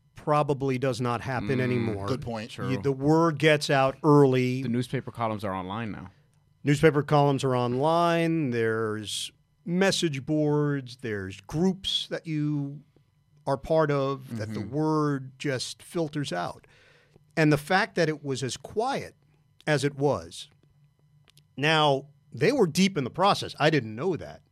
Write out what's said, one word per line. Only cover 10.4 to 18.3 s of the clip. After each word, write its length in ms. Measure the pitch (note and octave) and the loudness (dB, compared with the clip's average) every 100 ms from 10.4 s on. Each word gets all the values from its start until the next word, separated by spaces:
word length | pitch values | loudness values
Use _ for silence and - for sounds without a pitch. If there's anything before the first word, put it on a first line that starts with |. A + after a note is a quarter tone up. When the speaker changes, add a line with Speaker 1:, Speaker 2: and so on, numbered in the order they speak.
| D3+ D3 D3 C#3+ B2 - | 2 2 0 -2 -6 -10
Speaker 1:
There's 380 | A#2 G#2 F#2+ F#2+ | -6 -6 -6 -10
groups 680 | - D3+ F#3 F#3+ - - - | -8 -2 0 -2 -4 -6 -6
that 160 | E3+ E3+ | -8 -6
you 520 | D3+ D3+ D3 C#3 C#3+ - _ _ _ _ _ - | -4 -2 -4 -6 -10 -18 _ _ _ _ _ -4
are 100 | C#3 | -4
part 320 | - D#3+ D3+ | 0 2 2
of 460 | C#3+ C3+ C#3 B2+ A#2 | 2 -2 -4 -8 -8
that 140 | G#2+ | -6
the 60 | G#2+ | -6
Speaker 2:
Mm-hmm. 100 | A2+ C#3 | -6 -2
Speaker 1:
word 560 | D#3 D#3 D3 C#3 C3 - | 0 2 0 -2 -6 -8
just 420 | D3 B2+ - - | -6 -4 -6 -12
filters 480 | - F3 D#3 D3+ C#3+ | -10 -6 -4 -4 -6
out. 320 | F3 F3 - - _ _ _ _ _ _ - | -6 -8 -10 -20 _ _ _ _ _ _ 2
And 140 | D#3 | 4
the 40 | C#3+ | 4
fact 360 | - F#3+ G#3 F#3+ | 2 0 0 0
that 120 | D#3 | -2
it 140 | D3+ | -2
was 180 | C#3+ | -6